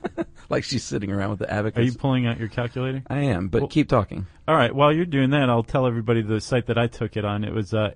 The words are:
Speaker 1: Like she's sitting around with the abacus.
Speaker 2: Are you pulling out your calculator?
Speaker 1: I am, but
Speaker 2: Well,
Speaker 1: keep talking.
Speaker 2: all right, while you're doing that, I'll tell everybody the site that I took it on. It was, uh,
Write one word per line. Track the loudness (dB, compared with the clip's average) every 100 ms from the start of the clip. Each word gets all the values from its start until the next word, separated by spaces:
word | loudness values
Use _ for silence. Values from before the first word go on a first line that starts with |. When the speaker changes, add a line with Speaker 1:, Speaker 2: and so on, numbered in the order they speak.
| -8 -8 -10 -12 -4
Speaker 1:
Like | -4
she's | -2 -4
sitting | -4 -6 -4
around | -2 -2
with | -4
the | -4
abacus. | -2 -2 0
Speaker 2:
Are |
you | 0
pulling | 0 0 0 0
out | -2
your | -6
calculator? | -6 -6 -4 -4 -6 -6
Speaker 1:
I | -2 0
am, | 0 0
but | 0
Speaker 2:
Well, | 0
Speaker 1:
keep | 0 2
talking. | 2 2 -6 -10 -6 2
Speaker 2:
all | 4
right, | 4
while | 4 4
you're | 4 2
doing | 2 4
that, | 4 4
I'll | 2
tell | 2 0 0
everybody | 0 0 0
the | 2 -2
site | 0 -2 0
that | 0
I | 0
took | -2 -6 -2
it |
on. | -2 -2
It | -2
was, | -4 -2
uh, | 0 0